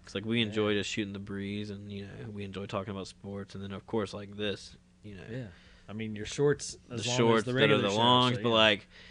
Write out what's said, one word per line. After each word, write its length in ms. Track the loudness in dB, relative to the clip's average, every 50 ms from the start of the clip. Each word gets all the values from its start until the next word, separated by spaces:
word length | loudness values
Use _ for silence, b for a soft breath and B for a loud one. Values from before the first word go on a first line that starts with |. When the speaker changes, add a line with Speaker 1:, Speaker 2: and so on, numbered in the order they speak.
| -16
Speaker 1:
It's 100 | -10 -8
like 100 | -6 -4
we 140 | -2 0 0
Speaker 2:
Yeah. 80 | 0 0
Speaker 1:
enjoy 260 | 0 2 2 2 2
just 160 | 2 0 -2
shooting 240 | -2 -4 -4 -4 -6
the 60 | -10
breeze, 500 | -10 -8 -8 -6 -6 -4 -4 -6 -6 -8
and, 220 | -10 -10 -12 -10
you 120 | -10 -10 -10
know, 280 | -12 -12 -12 -12 -10 -10
we 100 | -10 -10
enjoy 200 | -8 -8 -8 -8
talking 260 | -6 -4 -6 -4 -4
about 160 | -6 -8 -8 -10
sports, 460 | -12 -14 -12 -10 -10 -10 -10 -12 -12
and 80 | -12 -10
then, 80 | -10 -10
of 120 | -12 -8
course, 280 | -4 -2 -2 -2 -2 -6
like, 220 | -10 -12 -12 -8 -6
this, 380 | -4 -4 -4 -6 -10 -14 -20 -20 _ _ _ _ -20
you 120 | -18 -16
know. 80 | -16 -14 -12
Speaker 2:
Yeah. 140 | -10 -10 -10 -12 -14 b b b b b b -12
I 60 | -10
mean, 220 | -8 -6 -6 -6
your 120 | -8 -8 -6
shorts, 500 | -2 2 2 2 2 2 -2 -8 -12 -14 -14 -10
Speaker 1:
The 80 | -8
Speaker 2:
as 120 | -4 -2 0
long 100 | 2 4
Speaker 1:
shorts 200 | 6 6 6 6
Speaker 2:
as 40 | 4
the 60 | 2 2
Speaker 1:
that 40 | 4
are 40 |
Speaker 2:
regular 200 | 4 6 6 4
Speaker 1:
the 80 | 4 2
Speaker 2:
show, 60 | 4 4
Speaker 1:
longs, 400 | 6 6 8 6 6 4 2 2
Speaker 2:
so, 60 | 2
Speaker 1:
but, 60 | 4
Speaker 2:
yeah. 60 | 6
Speaker 1:
like, 320 | 6 8 6 6 4 0 B B B B B